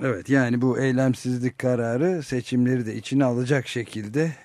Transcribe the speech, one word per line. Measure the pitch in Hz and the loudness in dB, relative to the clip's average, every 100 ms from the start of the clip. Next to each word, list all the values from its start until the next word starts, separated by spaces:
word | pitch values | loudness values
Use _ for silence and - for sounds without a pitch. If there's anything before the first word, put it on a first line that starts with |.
Evet, | 131 98 120 | -4 -4 2
yani | 139 120 120 | 2 2 2
bu | 127 123 | 2 2
eylemsizlik | 131 127 131 120 127 123 123 - | 2 2 2 0 -2 -4 -4 -2
kararı | 127 123 117 123 175 180 | 0 0 0 0 0 -2
seçimleri | 139 127 - 123 123 127 110 | -4 -6 0 2 2 2 -2
de | |
içine | 110 - 135 | -6 -2 2
alacak | 131 120 127 139 - | 2 2 2 0 0
şekilde | 123 110 110 104 135 160 139 | -6 -6 -8 -4 0 0 -2